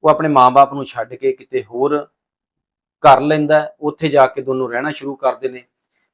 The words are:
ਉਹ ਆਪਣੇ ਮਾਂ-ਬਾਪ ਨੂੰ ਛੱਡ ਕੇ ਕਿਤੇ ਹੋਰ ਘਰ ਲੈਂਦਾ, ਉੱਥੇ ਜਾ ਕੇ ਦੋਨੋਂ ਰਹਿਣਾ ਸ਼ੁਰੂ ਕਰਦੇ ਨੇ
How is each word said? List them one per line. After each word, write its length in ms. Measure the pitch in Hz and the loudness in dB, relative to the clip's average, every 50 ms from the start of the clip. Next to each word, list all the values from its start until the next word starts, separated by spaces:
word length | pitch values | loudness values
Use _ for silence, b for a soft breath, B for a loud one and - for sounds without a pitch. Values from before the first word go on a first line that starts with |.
| - | 2
ਉਹ 60 | 156 | 2
ਆਪਣੇ 180 | 151 156 160 156 | 0 2 0 0
ਮਾਂ-ਬਾਪ 440 | 147 135 127 127 127 139 139 135 139 | 2 4 4 4 6 4 4 4 2
ਨੂੰ 120 | 143 135 | -12 -12
ਛੱਡ 280 | 123 - 120 113 120 127 | -12 -10 -12 -12 -12 -12
ਕੇ 160 | 123 135 135 | -4 -4 -4
ਕਿਤੇ 320 | 131 _ - _ 131 123 101 | -4 _ -12 _ -8 -8 -8
ਹੋਰ 340 | 101 120 120 135 143 147 147 147 _ _ _ _ _ _ _ _ _ _ _ _ _ _ _ _ _ _ _ - | _ -6 -4 -4 -2 -4 -4 -8 _ _ _ _ _ _ _ _ _ _ _ _ _ _ _ _ _ _ _ 4
ਘਰ 180 | 151 135 131 | 4 6 6
ਲੈਂਦਾ, 460 | 139 151 156 151 151 147 156 151 151 151 - _ | 4 -2 0 -2 0 2 2 0 0 -2 -12 _
ਉੱਥੇ 280 | 147 147 147 _ 160 151 | -8 -8 -6 _ -6 0
ਜਾ 160 | 139 143 135 | 2 2 2
ਕੇ 140 | 131 - 139 | 2 0 -8
ਦੋਨੋਂ 280 | 131 131 131 131 131 117 | -8 -6 -6 -4 -6 -6
ਰਹਿਣਾ 220 | 120 120 135 151 | -6 -6 -8 -8
ਸ਼ੁਰੂ 240 | 147 - 135 139 139 | -10 -10 -12 -14 -12
ਕਰਦੇ 340 | 131 - 131 123 - 135 131 | _ -4 -4 -4 -4 -8 -10
ਨੇ 140 | 123 127 123 _ _ _ _ _ _ _ _ _ | -10 -12 _ _ _ _ _ _ _ _ _ _